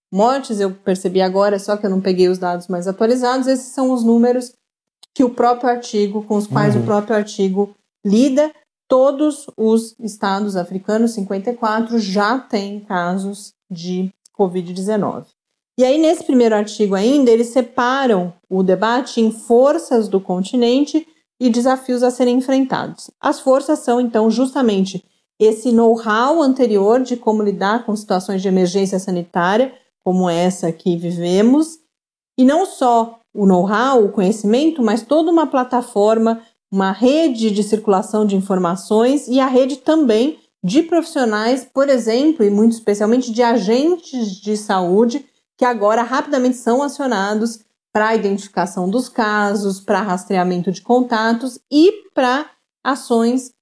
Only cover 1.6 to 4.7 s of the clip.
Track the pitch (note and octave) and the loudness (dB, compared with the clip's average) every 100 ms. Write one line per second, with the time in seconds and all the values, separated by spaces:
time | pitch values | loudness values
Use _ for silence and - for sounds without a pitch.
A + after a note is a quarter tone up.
1.6 | G3 G#3 G#3 F#3+ G3 F3+ F3+ F#3 F3+ F3 | -4 -4 -2 -2 -2 2 2 2 -4 -6
2.6 | F3+ F3+ F#3 F#3+ A3+ B3+ B3 C4 B3+ C4 | -6 -6 -6 -2 0 0 0 0 0 -2
3.6 | - - C4 B3+ A3+ A#3 A#3+ B3 B3 _ | -4 -4 -2 0 2 4 4 0 -4 _
4.6 | _ | _